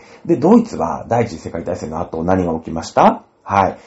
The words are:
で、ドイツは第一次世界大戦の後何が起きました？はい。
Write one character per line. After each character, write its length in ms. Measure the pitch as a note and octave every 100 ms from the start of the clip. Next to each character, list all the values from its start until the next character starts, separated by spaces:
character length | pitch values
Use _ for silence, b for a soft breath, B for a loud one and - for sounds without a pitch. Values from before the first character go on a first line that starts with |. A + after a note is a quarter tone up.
| B B
で、 140 | - D#3
ド 160 | D3+
イ 100 | A#3
ツ 140 | - D#2+
は 260 | D#2+ C#2+ -
第 160 | A#2
一 80 | A2+
次 60 | D#2+
世 120 | -
界 120 | E2
大 140 | E2+ F2
戦 140 | D#2
の 100 | D#2
後 240 | F2 D#2+
何 220 | E2+ F#2+ F2
が 80 |
起 120 | D#2+ D#2+
き 40 |
ま 120 | D#2+
し 120 | -
た？ 300 | - F#3 A#3+ - _
は 260 | - G2 F#2
い。 80 | B